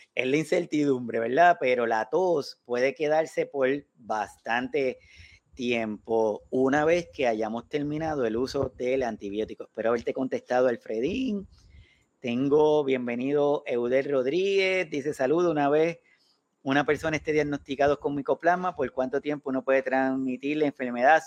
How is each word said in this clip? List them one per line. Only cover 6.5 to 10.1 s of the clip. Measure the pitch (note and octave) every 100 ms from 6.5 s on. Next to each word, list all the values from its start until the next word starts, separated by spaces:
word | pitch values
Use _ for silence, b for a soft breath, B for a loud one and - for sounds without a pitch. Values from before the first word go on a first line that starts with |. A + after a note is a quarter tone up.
| C3 C3 D3
vez | D#3 F3 E3+
que | - B2+
hayamos | A2 A2 A#2 A#2
terminado | D3 D3 D3+ D#3+ D3 A#2
el | A2+
uso | C3 C#3+ C3 -
del | B2+ C3+
antibiótico. | A#2+ G#2+ G2+ G2+ G#2+ A2+ -
Espero | - A2
haberte | A#2+ A#2